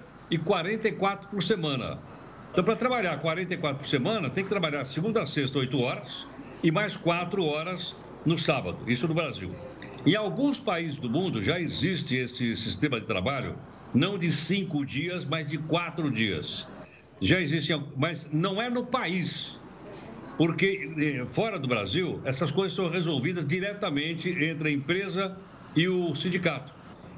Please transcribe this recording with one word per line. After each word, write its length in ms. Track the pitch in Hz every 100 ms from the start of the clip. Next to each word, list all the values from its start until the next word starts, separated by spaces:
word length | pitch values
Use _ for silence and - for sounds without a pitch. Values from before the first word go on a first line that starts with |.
| - - -
e 80 | 165
quarenta 500 | 156 190 165 220 220
e 40 |
quatro 380 | 165 196 196 -
por 140 | 202
semana. 560 | - 214 156 135 90 73 - - - - -
Então, 120 | -
para 120 | 185 220
trabalhar 440 | 247 247 180 147
quarenta 340 | 165 165 180
e 40 | 175
quatro 220 | 147 139
por 80 | -
semana, 420 | 143 170 220 139
tem 140 | 180
que 60 | 190
trabalhar 360 | 202 160 143 131
segunda 380 | - 208 220
a 20 | 151
sexta, 320 | 156 131 143
oito 220 | 131 135
horas, 460 | 120 180 - - - - - -
e 80 | 165
mais 240 | 165 208 -
quatro 480 | 170 170 175 196
horas 520 | 156 147 170 180 - - - - 156
no 120 | 165
sábado. 420 | - 139 90 85 -
Isso 200 | 120 170
no 60 |
Brasil. 400 | 160 151 98 92 - - - - - 143
Em 100 | 202
alguns 440 | 208 170 285 269
países 380 | 214 170 165 131
do 120 | 120
mundo 320 | 139 185 117
já 180 | 101 175
existe 560 | 175 - 175 170 135 127
esse 400 | 123 - 117 110
sistema 440 | 110 92 147 117
de 60 | 104
trabalho, 520 | 95 104 139 92 80 - - -
não 240 | 120 180 202
de 140 | 165
cinco 540 | 139 - 196 180 147 139
dias, 400 | 135 170 180 -
mas 200 | 160 147
de 120 | 156
quatro 520 | 156 165 170 165 151
dias. 580 | 110 110 80 - - - - - - - -
Já 180 | 95 180
existe, 340 | 151 160 143 156 143 135
mas 320 | 160 170 -
não 300 | 151 190 196
é 80 | 247
no 160 | 240 -
país, 720 | 254 185 185 143 - - - - - - - - - - -
porque, 540 | 165 143 190 196 147 156
eh, 280 | 151 127 123
fora 300 | - 220 190
do 80 | 127
Brasil, 540 | 117 98 160 170 98 135
essas 260 | 135 160
coisas 220 | 175 190
são 160 | 190 175
resolvidas 560 | 175 165 139 147 175 139
diretamente 840 | 180 196 202 202 143 156 170 180
entre 400 | 135 156 151 156
a 20 |
empresa 640 | 143 139 180 196 175 190 - - - - -
e 120 | 180
o 260 | 185 175 135
sindicato. 580 | 185 180 170 135 - - - - -